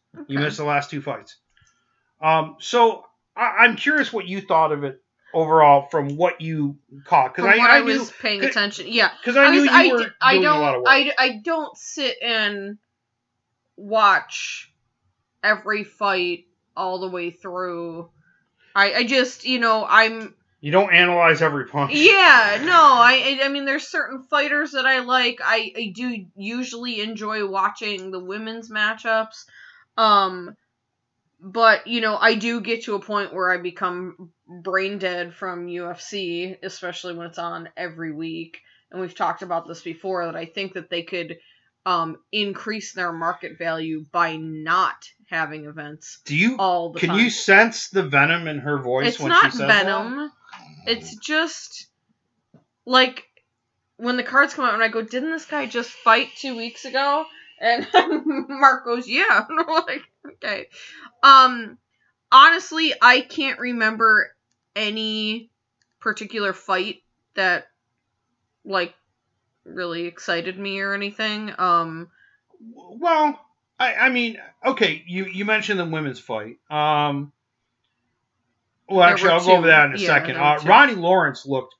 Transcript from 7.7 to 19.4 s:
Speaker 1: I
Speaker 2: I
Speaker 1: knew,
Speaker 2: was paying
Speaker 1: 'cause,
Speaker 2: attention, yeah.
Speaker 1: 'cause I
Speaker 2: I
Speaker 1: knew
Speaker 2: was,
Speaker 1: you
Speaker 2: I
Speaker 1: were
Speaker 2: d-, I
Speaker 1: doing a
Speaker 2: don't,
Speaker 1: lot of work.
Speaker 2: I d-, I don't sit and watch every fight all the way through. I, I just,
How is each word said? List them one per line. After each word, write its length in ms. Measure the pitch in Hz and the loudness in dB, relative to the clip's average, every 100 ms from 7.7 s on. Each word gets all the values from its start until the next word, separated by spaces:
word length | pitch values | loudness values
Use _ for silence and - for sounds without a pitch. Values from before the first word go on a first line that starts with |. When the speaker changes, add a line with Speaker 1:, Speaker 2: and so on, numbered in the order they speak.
Speaker 1:
I 80 | 277 | 6
Speaker 2:
I 40 | |
Speaker 1:
knew, 160 | 277 269 | 4 0
Speaker 2:
was 100 | 233 | -4
paying 300 | - 226 202 | -6 -6 -2
Speaker 1:
'cause, 100 | 262 | -2
Speaker 2:
attention, 360 | 214 202 208 180 | -2 -4 -6 -4
yeah. 220 | 226 185 - | 0 0 -2
Speaker 1:
'cause 120 | 247 254 | -2 4
I 100 | 277 | 6
Speaker 2:
I 40 | |
Speaker 1:
knew 80 | 285 | 6
Speaker 2:
was, 100 | 277 | 6
Speaker 1:
you 60 | 247 | 6
Speaker 2:
I 160 | - | 6
Speaker 1:
were 120 | 240 | 4
Speaker 2:
d-, 60 | 220 - | -2 0
I 120 | 254 | 2
Speaker 1:
doing 100 | 190 | 4
a 40 | 190 | 4
Speaker 2:
don't, 120 | 202 | 2
Speaker 1:
lot 140 | 285 | 2
of 60 | 127 | 2
work. 60 | 247 | 4
Speaker 2:
I 140 | 277 | 4
d-, 80 | 285 262 | 2 0
I 220 | 262 214 | -2 -2
don't 340 | 339 320 294 - | -4 -4 -6 -12
sit 380 | - - 262 - | -14 -8 -6 -6
and 560 | 233 226 208 202 196 208 _ _ _ _ _ _ _ _ _ - | -4 -2 -2 -6 -10 -14 _ _ _ _ _ _ _ _ _ -20
watch 960 | 202 220 208 170 - - - - - _ _ _ _ _ _ _ | -4 4 4 4 0 -10 -12 -14 -18 _ _ _ _ _ _ _
every 420 | 202 208 214 214 | -2 -2 -2 -6
fight 600 | 196 - 202 190 180 175 _ _ _ - | -8 -4 -2 -2 -2 -6 _ _ _ -8
all 220 | 185 185 | -6 -6
the 80 | 185 | -8
way 220 | 180 170 | -8 -10
through. 800 | 170 196 180 180 170 170 165 170 _ _ _ _ _ _ | -12 -12 -8 -8 -8 -10 -12 -16 _ _ _ _ _ _
I, 180 | 202 202 | 2 2
I 100 | 233 | 2
just, 400 | 233 269 254 - | 0 0 0 -4